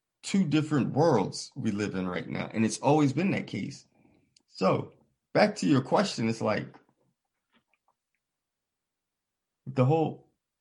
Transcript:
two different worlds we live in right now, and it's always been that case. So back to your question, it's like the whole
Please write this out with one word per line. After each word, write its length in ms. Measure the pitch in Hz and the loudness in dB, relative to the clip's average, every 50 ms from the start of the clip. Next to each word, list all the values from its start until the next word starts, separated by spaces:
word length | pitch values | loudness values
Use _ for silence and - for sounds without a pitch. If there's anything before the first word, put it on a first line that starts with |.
| _ _ _ _ - | _ _ _ _ -12
two 220 | - - 202 190 | -2 0 0 0
different 500 | 147 143 156 147 151 151 143 110 - 110 | 2 2 0 0 2 0 0 0 0 2
worlds 580 | 123 156 170 139 104 92 98 - - - - _ | 2 4 4 4 2 2 -2 -6 -10 -14 -12 _
we 160 | 143 117 113 | -6 -4 -4
live 240 | 98 101 104 98 - | -2 -2 -4 -4 -4
in 140 | 95 92 92 | -4 -4 -4
right 200 | 90 87 80 - | -4 -6 -6 -6
now, 220 | 62 90 90 - - | -6 -6 -6 -6 -2
and 120 | 110 113 | 0 0
it's 140 | 110 110 - | 0 0 0
always 340 | - 127 147 156 151 135 123 | 0 2 4 4 4 2 2
been 180 | 139 180 196 139 | 0 -2 0 -2
that 140 | - - | -2 -4
case. 400 | - - 117 110 143 135 - - _ _ _ _ _ _ _ _ _ _ _ _ _ | -6 -8 -8 -8 -8 -10 -14 -20 _ _ _ _ _ _ _ _ _ _ _ _ _
So 440 | _ - 190 185 151 117 - - - _ _ _ _ _ _ _ _ | _ 0 0 2 2 0 -2 -8 -12 _ _ _ _ _ _ _ _
back 220 | 143 196 214 208 | 4 4 4 2
to 100 | - - | -2 2
your 160 | 175 151 127 131 | 2 4 2 2
question, 460 | - 175 - 202 196 - - 117 113 | 2 2 2 2 0 -2 -2 -2 -2
it's 120 | 113 - | -2 -2
like 260 | 113 110 104 101 69 65 - - _ _ _ _ _ _ _ _ _ _ _ _ _ _ _ _ _ _ _ _ _ _ _ _ _ _ _ _ _ _ _ _ _ _ _ _ _ _ _ _ _ _ _ _ _ _ _ _ _ _ _ _ _ _ _ _ _ - | -2 -2 -2 -2 -4 -8 -14 -20 _ _ _ _ _ _ _ _ _ _ _ _ _ _ _ _ _ _ _ _ _ _ _ _ _ _ _ _ _ _ _ _ _ _ _ _ _ _ _ _ _ _ _ _ _ _ _ _ _ _ _ _ _ _ _ _ _ -8
the 160 | 131 - 123 | 0 2 2
whole 440 | 131 156 165 156 - - - - _ _ _ _ _ _ _ | 4 4 2 0 -2 -4 -8 -16 _ _ _ _ _ _ _